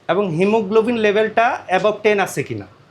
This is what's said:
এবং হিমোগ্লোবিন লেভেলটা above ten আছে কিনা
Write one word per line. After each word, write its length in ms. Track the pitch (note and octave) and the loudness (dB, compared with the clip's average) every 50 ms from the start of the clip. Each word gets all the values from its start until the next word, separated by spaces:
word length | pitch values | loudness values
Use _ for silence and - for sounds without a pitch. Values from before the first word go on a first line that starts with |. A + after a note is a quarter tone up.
| _ - | _ -2
এবং 280 | E3 F#3+ G#3 F#3+ D#3 | 0 0 0 -2 0
হিমোগ্লোবিন 640 | D#3+ F#3 G3+ G#3+ A3+ G#3 F#3 G#3+ A3 A3 B3 A#3+ A3+ | 0 0 2 2 0 0 2 2 2 2 2 0 0
লেভেলটা 600 | G#3+ G#3 G3 G#3+ A3 G#3+ G#3+ A3+ A3+ B3 - - - - | 0 2 2 2 0 0 0 0 0 0 0 -4 -4 -2
above 380 | F3+ F#3 F3 G#3+ G#3 G#3 - G#3+ | -2 0 2 0 -2 0 0 0
ten 140 | G#3 G3+ | 2 2
আছে 220 | F3+ - - D#3 C3 | 0 -2 -4 -6 -6
কিনা 240 | - A#2 G#2 F#2+ - - _ - _ | -6 -8 -10 -10 -12 -18 _ -20 _